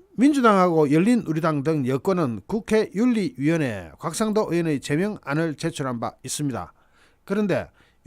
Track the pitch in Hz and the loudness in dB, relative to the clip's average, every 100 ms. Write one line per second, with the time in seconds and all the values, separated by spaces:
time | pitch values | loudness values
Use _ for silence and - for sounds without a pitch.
0 | - - 277 277 240 196 180 160 147 156 | -12 2 4 6 6 6 4 4 4 4
1 | 196 240 151 160 160 147 135 160 127 131 | 4 2 0 -2 0 0 0 -2 0 -2
2 | - 185 143 107 - 220 - 214 - 180 | 0 0 0 -4 -6 -8 0 0 0 0
3 | 247 220 170 127 143 165 135 101 82 - | 0 2 -2 -2 0 0 -2 -4 -10 -12
4 | 160 156 220 208 208 170 165 139 - 147 | -8 -4 -2 0 0 0 0 -2 -2 -2
5 | 202 202 - 147 165 143 165 156 135 120 | -2 -4 -4 -2 -2 -4 -6 -6 -6 -6
6 | 113 - 127 - 147 113 82 - _ _ | -8 -10 -10 -6 -6 -6 -10 -16 _ _
7 | _ _ - 196 202 135 82 _ _ _ | _ _ -6 -2 0 -2 -4 _ _ _